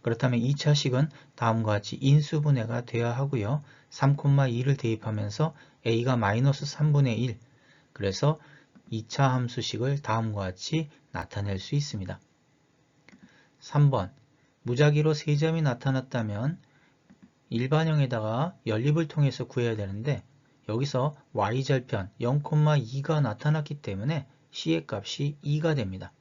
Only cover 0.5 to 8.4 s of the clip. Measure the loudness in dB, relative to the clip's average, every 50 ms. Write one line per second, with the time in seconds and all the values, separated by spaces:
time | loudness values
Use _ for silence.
0.5 | 0 0 2 2 2 2 2 0 2 2 0 0 -2 -12 -20 -20 _ -2 0 0
1.5 | 2 2 2 2 0 0 -2 -4 -10 -2 4 6 6 6 4 2 -2 0 2 2
2.5 | 2 2 2 -2 -4 -6 -6 -4 -2 -2 0 0 -2 -2 -2 -2 -2 -2 -2 -2
3.5 | -2 -4 -4 -8 -20 -20 _ _ -6 0 2 2 2 2 2 4 4 4 4 2
4.5 | 0 -2 0 0 0 0 0 -2 -2 -2 -2 -6 -4 -4 -4 -6 -2 -2 -2 -2
5.5 | -2 -8 -20 _ _ _ _ 0 0 2 2 2 0 2 2 2 2 2 2 2
6.5 | 2 0 -4 -10 -4 0 2 4 4 4 4 4 2 0 -2 -4 -4 -8 -14 _
7.5 | _ _ _ _ _ _ _ _ _ -4 -2 -2 -2 2 0 0 0 0